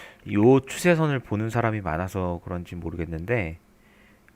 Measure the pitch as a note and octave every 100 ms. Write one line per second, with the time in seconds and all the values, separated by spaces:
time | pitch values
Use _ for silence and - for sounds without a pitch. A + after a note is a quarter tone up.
0 | - - - G#2 A2+ C3+ - - F3 E3
1 | D#3 C3+ - G#2 A2+ A#2 A2+ G#2+ F2+ D#2
2 | F#2 G2 F2+ E2+ - F2+ F2 F2+ E2 E2+
3 | D#2+ D#2+ F2+ A#2+ E2+ E2 _ _ _ _
4 | - _ _